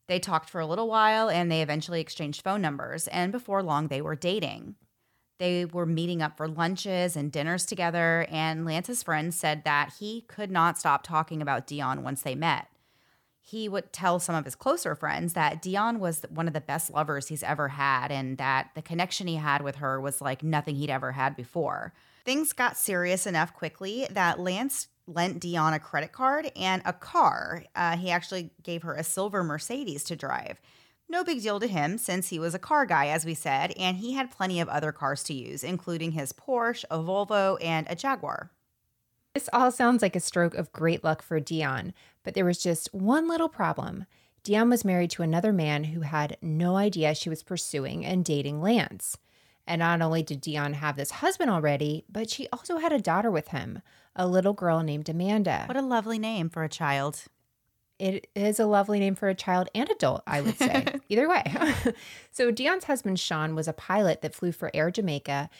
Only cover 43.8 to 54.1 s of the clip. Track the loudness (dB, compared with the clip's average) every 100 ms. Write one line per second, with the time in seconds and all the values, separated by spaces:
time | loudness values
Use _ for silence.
43.8 | -6 -8 -12 _ _ _ 2 4 6 6
44.8 | 4 4 2 0 2 2 4 4 4 2
45.8 | 0 -2 -2 0 -2 -4 -2 2 4 4
46.8 | 2 2 2 0 -2 -6 -6 -6 -4 -4
47.8 | -4 -4 0 2 2 2 0 0 4 4
48.8 | 2 -4 -8 -10 _ _ _ _ -4 2
49.8 | 4 4 4 2 0 -4 -4 -2 -2 -2
50.8 | -2 -2 -4 0 0 2 2 4 4 2
51.8 | 0 -4 -6 -6 -6 -6 -8 -8 -4 0
52.8 | 2 2 2 2 4 2 0 -6 -6 -10
53.8 | -14 -20 _